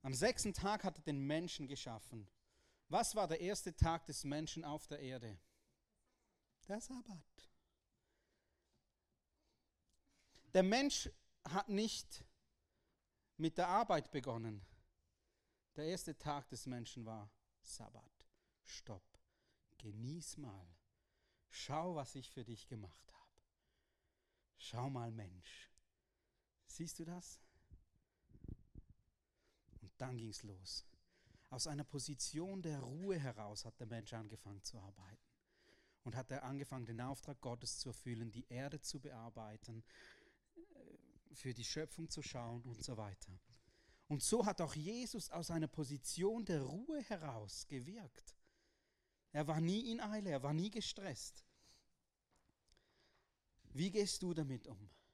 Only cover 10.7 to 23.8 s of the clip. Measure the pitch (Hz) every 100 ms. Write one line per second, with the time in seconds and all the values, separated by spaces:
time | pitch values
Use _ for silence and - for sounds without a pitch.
10.7 | 233 285 - 151 - _ _ - 180 208
11.7 | 202 220 - - - - _ _ _ _
12.7 | _ _ _ _ _ _ - 160 165 175
13.7 | 196 226 165 139 143 127 117 113 107 -
14.7 | - - _ _ _ _ _ _ _ _
15.7 | - 156 180 - 147 151 143 127 127 135
16.7 | 123 113 127 110 110 104 _ _ _ -
17.7 | - 107 117 - _ - _ _ _ -
18.7 | - - 95 _ - _ _ _ _ _
19.7 | - 110 104 123 170 160 - 131 98 87
20.7 | 87 _ _ _ _ _ _ _ - -
21.7 | 147 175 160 135 143 127 - 117 113 -
22.7 | 117 95 - - - - _ _ _ _
23.7 | _